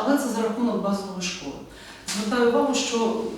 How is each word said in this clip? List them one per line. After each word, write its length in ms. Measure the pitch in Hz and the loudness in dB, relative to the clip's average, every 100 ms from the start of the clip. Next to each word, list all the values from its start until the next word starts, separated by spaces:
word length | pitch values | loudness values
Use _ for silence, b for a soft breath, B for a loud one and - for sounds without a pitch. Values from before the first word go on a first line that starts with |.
| 240 | 2
але 120 | 285 | 2
це 100 | 262 | 2
за 140 | 208 | 0
рахунок 400 | 220 220 240 190 | 0 0 0 0
базової 400 | 202 196 196 180 | 0 -2 -2 -6
школи. 340 | 180 180 143 - - B B B - 202 | -6 -6 -10 -12 -14 B B B -8 -4
Звертаю 340 | 214 240 233 | 0 4 6
увагу, 260 | 285 269 - | 6 4 2
що 460 | - 233 220 - - | 0 0 2 0 -4